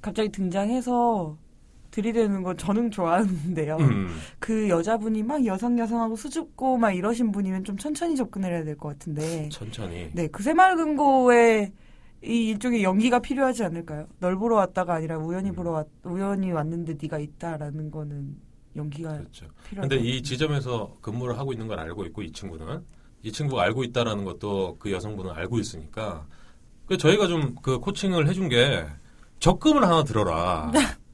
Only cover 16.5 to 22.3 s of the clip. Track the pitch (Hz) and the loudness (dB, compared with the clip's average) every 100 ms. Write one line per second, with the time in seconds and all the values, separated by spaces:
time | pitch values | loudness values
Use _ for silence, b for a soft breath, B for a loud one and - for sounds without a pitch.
16.5 | 165 151 165 165 151 156 156 147 - 170 | -2 -2 -4 -6 -6 -6 -6 -8 -10 -8
17.5 | 156 147 151 151 156 151 143 139 139 - | -8 -8 -8 -10 -10 -10 -10 -10 -12 -18
18.5 | - - - 151 143 165 151 - - - | -20 -16 -10 -8 -8 -10 -10 -12 -18 -20
19.5 | - - 196 139 135 117 127 - 127 151 | -20 -14 -6 0 0 0 -2 -4 -2 0
20.5 | 143 127 120 101 - - 110 123 117 135 | 0 -2 -4 -4 -10 -8 -6 -4 -4 -4
21.5 | 117 110 95 80 90 90 - 90 | -6 -6 -6 -8 -8 -8 -8 -10